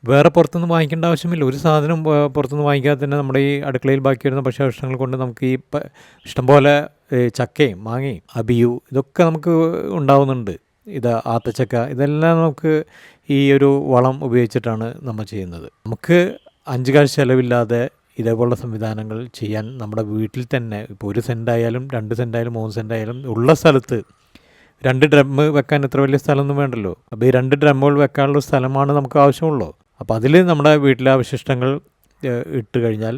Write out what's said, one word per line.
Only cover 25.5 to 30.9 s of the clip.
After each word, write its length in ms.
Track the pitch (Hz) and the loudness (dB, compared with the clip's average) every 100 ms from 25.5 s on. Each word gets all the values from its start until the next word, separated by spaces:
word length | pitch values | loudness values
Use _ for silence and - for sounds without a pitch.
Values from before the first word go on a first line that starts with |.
വെക്കാൻ 320 | 143 131 147 139 | 2 0 0 0
എത്ര 140 | 135 | 0
വലിയ 180 | 139 135 | 2 0
സ്ഥലമൊന്നും 400 | - 139 139 139 | 0 0 0 -2
വേണ്ടല്ലോ. 340 | 139 117 98 85 _ | -2 -4 -6 -8 _
അപ്പോൾ 160 | 110 120 | 0 2
ഈ 40 | |
രണ്ട് 240 | 127 127 139 | 2 2 2
ഡ്രമ്മുകൾ 400 | 151 135 139 143 | 4 4 2 2
വെക്കാനുള്ള 420 | 143 139 139 143 | 0 2 0 0
സ്ഥലമാണ് 520 | 139 139 127 135 139 | 0 -2 0 -2 0
നമുക്ക് 260 | 147 135 151 | 0 0 4
ആവശ്യമുള്ളൂ. 480 | 143 131 160 147 85 - _ _ | 4 4 -2 -2 -6 -10 _ _
അപ്പോൾ 140 | - 113 | -6 -2
അതിൽ 180 | 123 160 | 4 4
നമ്മുടെ 300 | 180 156 143 151 | 4 4 4 4
വീട്ടിലെ 360 | 139 | 4